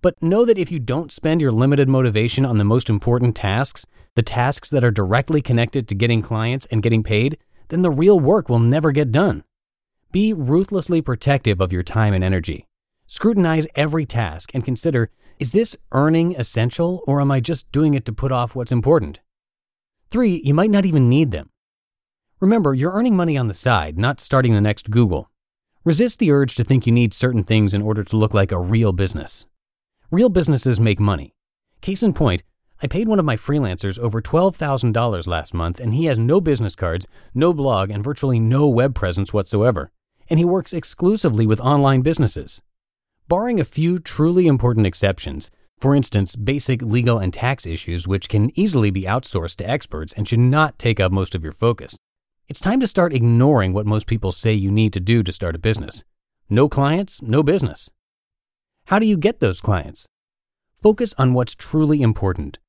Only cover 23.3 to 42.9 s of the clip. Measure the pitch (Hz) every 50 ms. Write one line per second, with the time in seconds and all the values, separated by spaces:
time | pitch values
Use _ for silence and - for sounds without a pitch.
23.3 | 151 139 123 110 98 - - 127 120 98 78 78 78 82 107 127 143 - - -
24.3 | - 131 127 120 113 104 104 107 104 - - - 107 117 120 101 87 69 - _
25.3 | _ _ _ _ _ _ _ _ _ _ _ 170 160 147 240 247 - - - 156
26.3 | 143 139 139 127 - - 117 - 135 127 - 120 117 120 120 110 - - - 127
27.3 | 123 110 95 - 113 110 104 98 101 101 104 107 107 104 101 - - 110 107 104
28.3 | 107 104 98 92 101 87 90 90 110 113 117 104 92 87 101 92 - 78 71 -
29.3 | - - - _ _ _ _ _ _ _ _ _ _ _ _ _ - 180 240 247
30.3 | 185 180 165 160 151 127 - 135 120 101 117 107 104 95 107 104 98 76 67 -
31.3 | _ _ _ _ _ _ _ _ _ _ - - 196 190 233 214 156 - 156 123
32.3 | 90 87 - _ _ _ _ _ _ - - 127 - 180 233 220 214 196 175 151
33.3 | 120 104 - - 143 147 135 101 92 87 - 101 92 120 120 117 107 113 110 -
34.3 | - 160 180 190 180 - 165 147 139 127 117 120 107 117 120 120 104 87 80 90
35.3 | 87 80 76 - - 87 82 85 87 - 123 117 110 135 165 165 131 110 113 120
36.3 | 151 196 180 160 143 117 113 101 - - - 87 82 90 - - _ - - -
37.3 | - 123 151 175 175 147 139 135 117 98 98 98 104 101 101 135 147 - - 135
38.3 | 127 117 113 113 123 135 147 147 123 113 123 139 127 - - 92 87 95 98 -
39.3 | - 107 95 - - 104 104 123 117 85 69 - _ _ _ _ _ _ _ -
40.3 | 170 156 170 175 180 190 - - - 170 - - - - - 180 214 220 - 165
41.3 | 113 107 113 107 110 107 - 127 143 143 143 135 135 131 127 151 165 160 147 110
42.3 | - - 69 - - - _ _ _ _ _ _